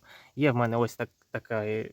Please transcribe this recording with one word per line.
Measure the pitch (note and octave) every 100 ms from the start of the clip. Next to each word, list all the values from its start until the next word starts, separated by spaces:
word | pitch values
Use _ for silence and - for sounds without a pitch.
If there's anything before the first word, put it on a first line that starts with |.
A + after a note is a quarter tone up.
| - - - -
Є | D3
в | B2
мене | A#2 A#2
ось | A#2 -
так, | A#2 _ _
така, | A#2 - A2+ G#2+
е, | A2 -